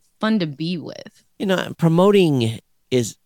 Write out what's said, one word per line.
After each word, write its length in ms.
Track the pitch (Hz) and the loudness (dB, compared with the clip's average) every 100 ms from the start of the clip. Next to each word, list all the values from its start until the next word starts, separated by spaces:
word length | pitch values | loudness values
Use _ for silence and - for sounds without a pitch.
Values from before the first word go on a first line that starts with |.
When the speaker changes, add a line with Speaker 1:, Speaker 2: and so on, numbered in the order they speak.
| _ _ | _ _
Speaker 1:
fun 200 | 220 220 | -4 -2
to 80 | 160 | -4
be 300 | 135 160 175 | -6 -8 -8
with. 460 | - - - _ _ - | -10 -16 -20 _ _ -8
Speaker 2:
You 80 | 208 | -4
know, 260 | 185 - - | -2 -4 -2
promoting 840 | 165 165 196 202 170 135 113 117 _ _ - | 0 4 4 4 4 2 0 -4 _ _ -4
is 280 | 127 110 - | -2 -2 -8